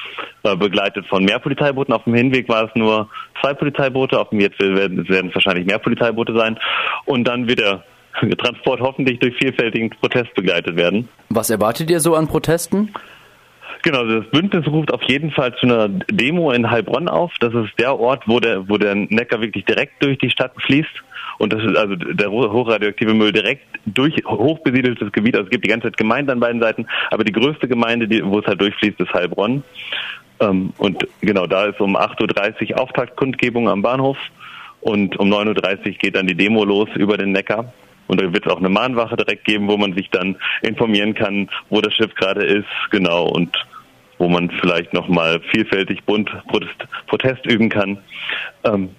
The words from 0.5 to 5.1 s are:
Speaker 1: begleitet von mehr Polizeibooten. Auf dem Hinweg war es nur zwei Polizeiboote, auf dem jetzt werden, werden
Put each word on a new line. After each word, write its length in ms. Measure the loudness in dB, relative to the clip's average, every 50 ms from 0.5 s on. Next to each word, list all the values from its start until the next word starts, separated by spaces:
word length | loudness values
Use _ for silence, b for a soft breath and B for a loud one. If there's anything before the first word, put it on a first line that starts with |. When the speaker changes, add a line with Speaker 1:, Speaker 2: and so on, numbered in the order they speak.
| 0
Speaker 1:
begleitet 500 | 2 0 2 2 2 0 0 -2 -4 -6
von 180 | -2 0 2 2
mehr 140 | 2 2 0
Polizeibooten. 560 | -2 -4 -2 0 0 0 0 0 0 0 0
Auf 80 | 0 0
dem 120 | 2 2
Hinweg 340 | 4 4 4 2 0 0 2
war 160 | 0 0 0
es 60 | 0 0
nur 340 | 0 2 2 2 2 0 B B B B B B -4
zwei 140 | -2 -2 -2
Polizeiboote, 640 | 0 -2 -2 0 0 -2 0 2 0 0 2 2 0
auf 120 | 0 0
dem 100 | 2 2
jetzt 180 | 2 2 2 0
werden, 500 | 2 2 4 2 2 0 -2 -4 -2
werden 200 | 0